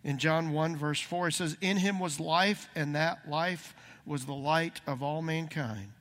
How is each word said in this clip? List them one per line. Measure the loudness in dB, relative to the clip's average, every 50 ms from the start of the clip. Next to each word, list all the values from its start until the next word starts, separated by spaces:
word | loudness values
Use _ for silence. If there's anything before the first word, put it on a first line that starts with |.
| -2
In | -2 -2 0
John | 2 2 4 2 2 0
one, | 0 0 0 0 0
verse | -2 -2 -2 -2 -2
four, | -4 -4 -2 0 0
it | 0
says, | 0 0 -2 -4 -4 -2
"In | 0 2 2 4
him | 2 2 2 0
was | -2 -4 -4 -4
life, | 0 4 4 6 6 6 4 0 -6 -8 -4
and | -2 0 0 2
that | 2 2 2 0 -2 -6 -4
life | -2 0 0 0 -2 -4 -8 -16 -20 -20 -20 -20 -20 -18 -8
was | -6 -6 -6 -4
the | -6
light | -8 -4 0 2 4 4 2 0 -4 -8 -6
of | -4 -4 -2
all | -2 -2 -2 -2
mankind. | -2 -2 -2 -2 -2 -4 -4 -4 -4 -4 -4 -6 -8 -12 -14 -20